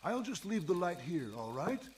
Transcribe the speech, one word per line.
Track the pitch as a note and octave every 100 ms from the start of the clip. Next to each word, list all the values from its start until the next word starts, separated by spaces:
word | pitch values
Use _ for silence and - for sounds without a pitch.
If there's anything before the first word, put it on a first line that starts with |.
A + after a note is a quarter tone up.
I'll | F3 A#3+
just | A#3+ A3
leave | G3 A3 D#3
the |
light | F3+ F3 E3+
here, | B2+ E3+ A#2+ A2
all | A2+
right? | B2 D3+ C4 -